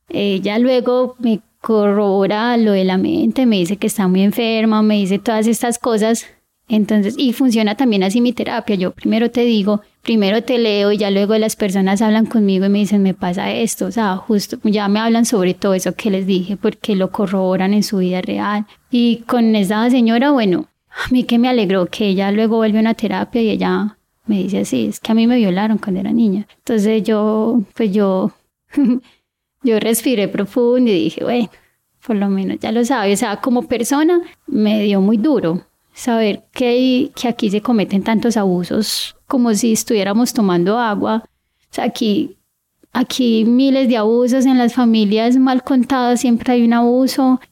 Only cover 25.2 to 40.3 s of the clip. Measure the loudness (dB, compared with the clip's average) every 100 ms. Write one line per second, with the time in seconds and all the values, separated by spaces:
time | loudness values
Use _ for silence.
25.2 | 2 2 0 0 -2 -2 -4 -4 -2 0
26.2 | 0 -2 -6 _ -4 0 0 0 0 0
27.2 | 0 0 0 0 -2 -4 -2 0 0 0
28.2 | -2 -6 _ _ _ 0 0 0 -6 _
29.2 | _ _ _ _ -2 0 0 -2 0 0
30.2 | -2 -4 -4 0 2 2 2 2 -2 -4
31.2 | -4 -2 -4 -8 _ _ _ _ -4 -2
32.2 | -2 -2 -4 -6 -4 -2 0 0 0 0
33.2 | -2 -4 -2 -2 -2 -4 -2 0 2 2
34.2 | 0 -10 -6 -2 0 0 0 2 2 2
35.2 | 2 0 0 -4 -8 _ _ -10 -4 0
36.2 | 0 -4 _ -4 0 2 2 0 -2 -4
37.2 | -4 -2 -2 -2 0 0 0 -2 0 0
38.2 | 0 0 0 0 -2 -4 -4 -6 -8 -14
39.2 | -4 0 0 0 0 0 0 -2 0 0
40.2 | 0